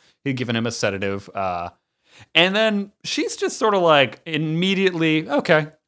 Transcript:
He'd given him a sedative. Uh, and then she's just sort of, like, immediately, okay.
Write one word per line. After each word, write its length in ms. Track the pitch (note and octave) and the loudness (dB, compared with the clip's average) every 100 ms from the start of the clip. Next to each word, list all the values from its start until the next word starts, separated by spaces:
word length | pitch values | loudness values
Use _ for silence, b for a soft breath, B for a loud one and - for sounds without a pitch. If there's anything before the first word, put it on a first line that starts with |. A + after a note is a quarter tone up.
| _ _ | _ _
He'd 120 | C#3 C3 | -6 -4
given 200 | B2 A#2 | -2 -2
him 100 | A#2 | -2
a 60 | |
sedative. 580 | A2 A2 G2 G2 G2 - | -2 -2 -2 -4 -4 -8
Uh, 380 | - F#2+ F2 F2 - _ _ b b b | -6 -4 -4 -8 -12 _ _ b b b
and 220 | D#3+ F3+ G3+ | 0 2 2
then 340 | A3 G#3 G3+ _ | 0 0 -4 _
she's 320 | - - G#4 - | -8 -4 -4 -4
just 200 | G4 - | -6 -2
sort 160 | A3 | 0
of, 80 | G3+ | 2
like, 380 | E3+ D3+ B2+ - - | 6 6 4 -2 -8
immediately, 1000 | D#3 D#3 D#3+ F#3+ F#3 F#3+ F3 D#3+ D#3 F3 | -4 -2 0 0 2 2 2 2 0 0
okay. 380 | D4 - D#3 D3+ - | -2 2 2 2 -8